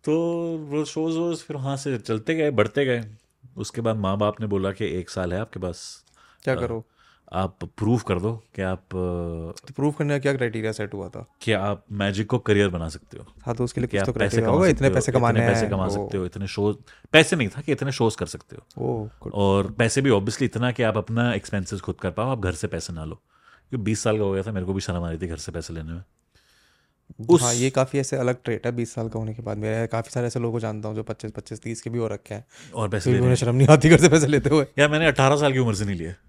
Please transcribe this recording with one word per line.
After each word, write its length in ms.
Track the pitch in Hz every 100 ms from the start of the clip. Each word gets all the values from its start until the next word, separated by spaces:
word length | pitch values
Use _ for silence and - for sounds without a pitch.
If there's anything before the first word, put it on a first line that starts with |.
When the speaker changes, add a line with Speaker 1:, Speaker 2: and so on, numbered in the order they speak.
Speaker 1:
तो 100 | - 160 170 170 170 160 151
वो 140 | 147
शोज 320 | 147 156 160 160
वोज 200 | 170 160
फिर 200 | - 147
वहाँ 200 | 135 139
से 220 | 143 123
चलते 360 | - 110 113
गए, 160 | 160 151
बढ़ते 340 | 117 110 143
गए। 200 | 135 120 110 107 _ _ - -
उसके 240 | - -
बाद 160 | 117 110
माँ 220 | 98 101
बाप 220 | 104 104
ने 60 | 107
बोला 240 | 101 95
कि 280 | 98 104 90
एक 120 | 87
साल 220 | 95 90
है 60 | 92
आपके 200 | 113 101
पास, 440 | 92 82 - - _ _ _ _
Speaker 2:
क्या 120 | - 131
Speaker 1:
अ, 40 |
Speaker 2:
करो? 260 | 120 113 - _ _ _ _
Speaker 1:
आप 260 | 92 95 _
प्रूव 340 | - - 107 120
कर 200 | - 90
दो 260 | 101 113 _
कि 80 | -
आप, 160 | 92 95
अ, 880 | _ 92 90 87 85 82 82 - -
Speaker 2:
तो 80 | -
प्रूव 160 | 143
करने 220 | 147 147
का 40 | 143
क्या 160 | 139
क्राइटेरिया 380 | 135 120 113 110
सेट 220 | 107 101
हुआ 140 | 101 90
था? 180 | - - _
Speaker 1:
कि 100 | -
आप 320 | 104 101 101 _
मैजिक 340 | 101 98 98 107
को 120 | 123
करियर 300 | - 101 101
बना 200 | 87 80
सकते 300 | - _ -
हो। 80 | - - 120
Speaker 2:
हाँ, 80 |
तो 100 | 117
उसके 160 | 120 -
लिए 80 | 123
Speaker 1:
कि 80 | 101
Speaker 2:
कुछ 40 |
Speaker 1:
आप 60 | 98
Speaker 2:
तो 60 |
Speaker 1:
पैसे 60 | 120
Speaker 2:
क्राइटेरिया 280 | 101 113 113
Speaker 1:
कमा 60 |
Speaker 2:
होगा, 140 | 156 190
Speaker 1:
सकते 100 | -
Speaker 2:
इतने 120 | 135
Speaker 1:
हो, 60 |
Speaker 2:
पैसे 160 | 92 -
Speaker 1:
इतने 100 | 127
Speaker 2:
कमाने 200 | 120 113
Speaker 1:
पैसे 200 | 117 113
Speaker 2:
हैं, 100 | 107
Speaker 1:
कमा 140 | 98
Speaker 2:
वो। 60 | 95
Speaker 1:
सकते 280 | 101 98 101
हो, 60 |
इतने 220 | 90 95 98
शो, 340 | - 104 104 - - -
पैसे 240 | 156 160 175
नहीं 120 | 104
था 120 | -
कि 120 | 151
इतने 200 | 135 135
शोज 220 | - 113
कर 120 | - 85
सकते 300 | - _ -
हो। 300 | _ - 123
Speaker 2:
ओह, 220 | 117 107 -
गुड। 100 | -
Speaker 1:
और 380 | - 101 98 95
पैसे 300 | - 117 -
भी 100 | 135
obviously 320 | 101 101 -
इतना 300 | 127 113 123
कि 100 | 120
आप 140 | 113 107
अपना 380 | - 113 120
एक्सपेंसेस 460 | 104 - 101 92 98
खुद 140 | -
कर 160 | 87 95
पाओ, 200 | 82 123
आप 100 | 110
घर 120 | 92
से 140 | 87 85
पैसे 260 | 85 -
ना 120 | 82
लो। 100 | 78 - _ _ _ _ _
क्योंकि 140 | 113
बीस 180 | 101 107
साल 160 | 117 107
का 60 |
हो 80 | 101
गया 100 | 95
था, 100 | 101
मेरे 140 | 101 90
को 60 |
भी 80 | 95
शर्म 220 | - 87
आ 60 | 85
रही 100 | 82
थी 80 | 87
घर 100 | 80
से 160 | -
पैसे 220 | 85 -
लेने 180 | 82 80
में। 100 | 82 95 _ _ _ _ _ _ _ _ _ _ - 117
उस 140 | 170
Speaker 2:
हाँ, 120 | 123
ये 160 | 120 131
काफ़ी 280 | 131 131 139
ऐसे 180 | 131 135
अलग 200 | 123 123
ट्रेट 220 | - 110 120
है 60 |
बीस 220 | 120 117
साल 140 | - 113
का 100 | 113
होने 160 | 110
के 80 | 110
बाद। 160 | 113 107
मेरे 280 | 107 110 117
काफ़ी 240 | 113 113
सारे 160 | 123 120
ऐसे 140 | 131
लोग 120 | 117
को 80 | 113
जानता 280 | 110 107 107
हूँ 80 | 110
जो 60 |
पच्चीस, 280 | 110 107 107
पच्चीस, 320 | 104 - 110
तीस 200 | 113 113
के 80 | 117
भी 80 | 120
हो 100 | 113
रखे 260 | 104 -
हैं। 100 | 104 - - -
Speaker 1:
और 140 | 113 104
पैसे 160 | 104
Speaker 2:
फिर 80 | 123
भी 20 |
Speaker 1:
लेने 100 | 123
Speaker 2:
उन्हें 120 | 123 123
शर्म 200 | 117 123
नहीं 120 | 139
आती 200 | 151 156
घर 80 | 170
से 120 | 165
पैसे 180 | 156 143
लेते 240 | 143 131
हुए। 160 | 143 135 -
Speaker 1:
यार, 100 | 147
मैंने 180 | 151 160
अठारह 300 | 135 135 143
साल 160 | 147
की 60 | 131
उम्र 160 | 120
से 100 | 98
नहीं 120 | 101 90
लिए। 180 | 80 90